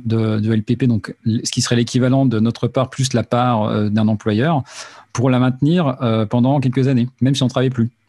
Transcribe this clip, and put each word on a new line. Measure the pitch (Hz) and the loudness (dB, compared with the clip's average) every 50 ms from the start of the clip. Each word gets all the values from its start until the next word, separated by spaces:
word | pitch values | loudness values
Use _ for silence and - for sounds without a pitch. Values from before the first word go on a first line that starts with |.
| 120 | -4
de, | 113 113 113 110 110 107 107 | -2 -2 0 0 0 0 0
de | 107 110 113 | 0 0 0
L | 110 104 | 0 0
P | - 123 | 0 -2
P, | 110 139 131 | 0 2 2
donc | 120 101 - - - _ - | 0 0 -2 -6 -12 _ -4
l-, | 113 110 123 - | -2 -2 -2 -2
ce | - | -6
qui | - 135 | -4 -4
serait | 123 - 123 120 | -2 0 0 0
l'équivalent | 120 117 - 127 123 127 131 135 135 | 0 0 0 0 2 2 2 2 2
de | 131 113 107 | 2 2 2
notre | 110 117 120 - - 117 | 0 0 -2 -2 -4 -2
part | - 135 131 131 | -2 -2 -2 -2
plus | - - 131 127 - | -2 -4 -4 -2 -2
la | 117 107 | -2 -2
part, | - - 120 123 123 120 110 107 | 0 0 0 2 2 0 0 0
euh, | 113 110 107 104 104 | 0 -2 -2 -2 0
d'un | 104 107 110 107 | 0 0 0 0
employeur, | 110 104 - 110 104 107 131 165 165 139 - - - - - - - - - _ - | 0 -2 -2 -2 0 0 0 0 0 -2 -4 -6 -12 -18 -18 -20 -20 -20 -20 _ -6
pour | - 117 135 | -2 0 2
la | 127 123 | 2 2
maintenir, | 127 127 127 - 143 147 170 180 165 135 127 - | 2 2 0 0 0 2 2 2 0 0 -2 -2
euh, | 135 117 110 110 110 | -2 0 0 0 0
pendant | 104 - 120 120 131 143 147 | 0 0 0 2 2 2 0
quelques | 123 131 120 139 131 135 | 0 0 0 0 0 2
années, | 135 120 120 127 - - | 2 0 0 -2 -4 -2
même | 123 135 139 | 0 0 0
si | 135 131 | 2 0
on | |
ne | 123 | 0
travaille | - 131 127 131 | 0 0 0 0
plus. | 131 123 117 117 - _ _ | 0 0 -2 -2 -4 _ _